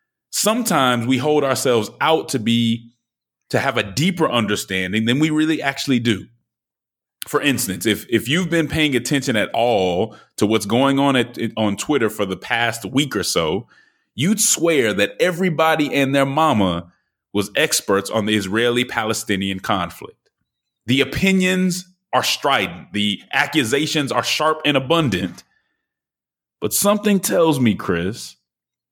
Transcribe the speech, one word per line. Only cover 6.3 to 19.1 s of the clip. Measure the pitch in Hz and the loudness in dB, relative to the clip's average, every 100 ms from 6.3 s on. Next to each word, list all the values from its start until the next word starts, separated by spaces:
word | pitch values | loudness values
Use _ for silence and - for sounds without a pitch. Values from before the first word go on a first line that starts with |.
| _ _ _ _ _ _ _ _ - - | _ _ _ _ _ _ _ _ -18 -6
For | 147 | -2
instance, | 143 123 - 92 110 | 0 0 -2 -2 -2
if, | 101 - | -2 0
if | 113 110 | -2 0
you've | 160 175 | -2 0
been | 165 151 | -2 0
paying | 160 151 127 | 0 0 0
attention | - 143 131 110 | 0 -2 0 -2
at | 95 - | 0 0
all | 120 107 92 87 110 - _ - | 0 2 2 0 -2 -6 _ -2
to | 104 | 2
what's | 110 101 | 2 0
going | 117 135 135 | 2 2 2
on | 139 135 | 2 2
at, | 120 - 110 107 | -2 -4 -6 -2
on | 107 98 | -2 -2
Twitter | - 147 110 | 0 0 0
for | - 98 | -2 -4
the | 92 | -4
past | - 120 117 113 - | -4 -2 0 -2 -4
week | 135 147 104 | -2 -2 -2
or | |
so, | 87 87 80 92 117 _ _ _ _ - | -2 0 0 -2 -6 _ _ _ _ -2
you'd | 160 214 | 0 0
swear | - - 170 156 113 | 0 0 2 2 2
that | 98 101 - | 2 0 2
everybody | 175 170 185 156 160 156 147 | 0 2 0 2 2 2 0
and | 143 135 | 0 2
their | 139 139 | 2 2
mama | 139 160 117 95 85 87 _ _ _ _ | 2 2 4 2 0 -6 _ _ _ _
was | 101 98 - | -4 -2 0
experts | 156 - - 98 98 | 0 0 0 0 0
on | 107 104 | -2 0
the | 107 | 0
Israeli-Palestinian | 92 107 120 123 120 - 110 | 0 0 0 0 -2 -2 -2